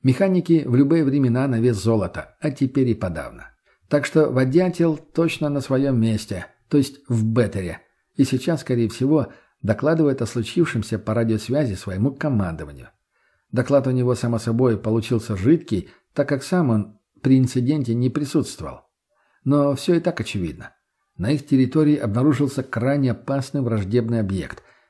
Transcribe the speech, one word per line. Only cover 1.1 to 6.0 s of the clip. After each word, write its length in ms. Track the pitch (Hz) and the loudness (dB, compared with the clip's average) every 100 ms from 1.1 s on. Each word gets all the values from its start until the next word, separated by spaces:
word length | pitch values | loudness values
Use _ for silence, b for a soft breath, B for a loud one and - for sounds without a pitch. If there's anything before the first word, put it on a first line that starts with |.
| 143 127 117 139 | 2 2 2 0
на 120 | 117 | 2
вес 160 | 123 107 | 0 0
золота, 600 | 113 110 92 - - _ | 0 0 0 -6 -14 _
а 120 | 151 | -6
теперь 360 | 135 135 135 131 | -2 -2 0 0
и 40 | |
подавно. 560 | 107 95 78 71 - - _ _ _ _ | 0 -4 -6 -10 -16 -20 _ _ _ _
Так 160 | 147 139 | -2 2
что 240 | 160 147 | 2 2
водятел 640 | 123 131 151 185 170 170 151 | 2 2 2 2 2 0 0
точно 540 | - - 165 - 151 | -6 -2 -2 0 -4
на 100 | 143 | -4
своем 400 | 135 131 139 | -2 0 2
месте, 460 | 127 | 2